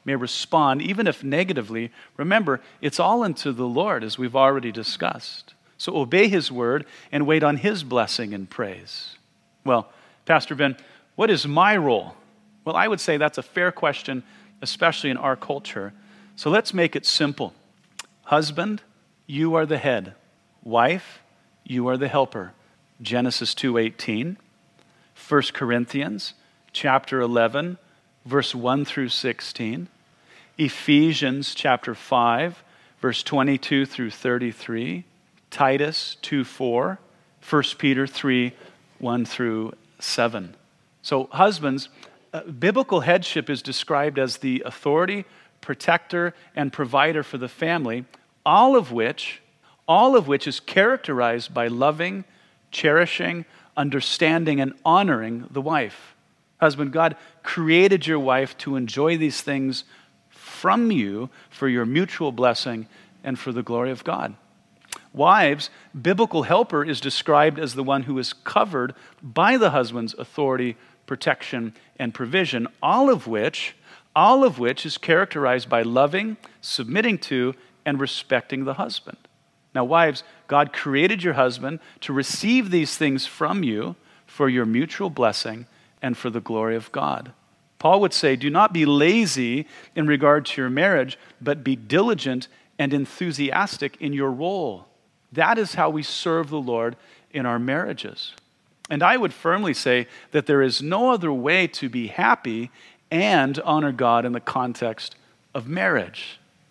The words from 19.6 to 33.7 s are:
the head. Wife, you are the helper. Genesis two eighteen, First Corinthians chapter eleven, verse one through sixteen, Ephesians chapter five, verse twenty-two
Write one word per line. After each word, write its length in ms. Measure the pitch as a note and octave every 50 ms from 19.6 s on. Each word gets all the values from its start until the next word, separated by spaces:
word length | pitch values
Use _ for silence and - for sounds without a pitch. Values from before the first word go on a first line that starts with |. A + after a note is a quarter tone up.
| D#3
the 120 | D3 D#3 -
head. 360 | - C#3 B2 G#2 F#2+ G2 - _ _ _ _ _ _ _ _ _
Wife, 580 | _ A2+ A2+ A#2 A#2+ D3 F3+ F#3 - - - - _ _ _ _ _ _ _ _ _
you 220 | - A#2+ B2 A#2+ B2+
are 80 | B2+
the 120 | B2+ C#3+ B2+
helper. 460 | C3+ C#3 C3 - - G#2+ F2+ F2+ - _ _ _ _ _ _ _ _ -
Genesis 540 | A#2 G2+ A#2+ B2 B2+ B2 - - A#2+ - -
two 220 | - - C3 A#2
eighteen, 600 | A#2 A2+ A2+ - - - A#2+ G#2+ A2 C3+ E3+ G3 - _ _ _ _ _ _ _ _ _ _ _ _ _ _ _
First 400 | - - - D3+ C#3+ B2+ - -
Corinthians 800 | - C3+ A#2+ A#2+ A#2+ A#2+ - - C#3 C#3+ G#2 G#2 G2 - - - _ _ _ _ _ _ _
chapter 480 | - - - C#3 C3 C3+ - - C3+ C3
eleven, 580 | A#2+ A#2+ A#2+ A#2 A2+ A2+ B2+ C#3+ E3 F3 F3+ - _ _ _ _ _ _ _ _ _
verse 300 | B2 C3+ C#3+ B2 - -
one 300 | B2 A#2 B2 C3+ D3 C#3+
through 240 | - - C#3+ C3 A#2
sixteen, 800 | - - - B2 A2+ - - - - - A#2 A2 B2 E3+ F3+ - _ _ _ _ _ _ _ _ _ - - _ _
Ephesians 1000 | - D#3 C3 - - - D#3 C#3+ D3 D#3 E3 D3+ - D3 C3 C3 C#3 C#3 - -
chapter 400 | - - C#3 B2 A#2+ - B2+ A2
five, 680 | - - - C3+ A#2+ A#2+ A#2 A#2 C3 E3 F3 E3+ - _ _ _ _ _ _ _ _
verse 220 | - B2+ A2 -
twenty-two 640 | - - D3 C3+ C3 C#3+ C#3 C3+ - -